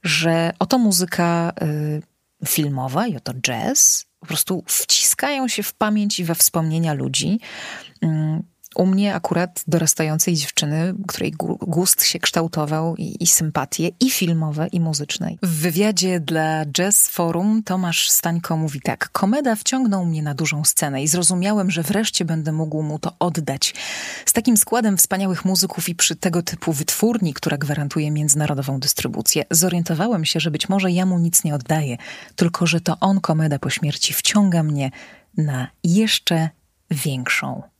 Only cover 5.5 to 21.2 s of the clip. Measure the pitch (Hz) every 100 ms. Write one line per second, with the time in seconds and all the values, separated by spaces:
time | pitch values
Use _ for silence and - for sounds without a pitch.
5.5 | - 208 - 214 214 208 - 170 165 -
6.5 | 170 160 160 165 143 131 135 139 220 -
7.5 | - - - - _ 165 156 156 160 -
8.5 | _ - - 185 190 202 180 - 170 175
9.5 | - - 165 165 - 156 160 185 165 143
10.5 | - 147 156 170 185 190 - - 156 170
11.5 | 185 - 165 185 - - 175 - - 165
12.5 | 160 147 156 165 165 156 - 170 - 160
13.5 | 151 135 - 170 175 262 - 175 165 156
14.5 | 151 160 175 165 147 147 - 175 170 185
15.5 | 160 170 160 208 185 185 180 147 160 156
16.5 | 156 151 143 185 202 - - 170 170 202
17.5 | 220 214 185 180 165 - - 170 170 -
18.5 | 160 160 139 - 113 - - 196 269 277
19.5 | 220 - 262 247 196 175 156 147 139 156
20.5 | 151 151 - 151 135 147 170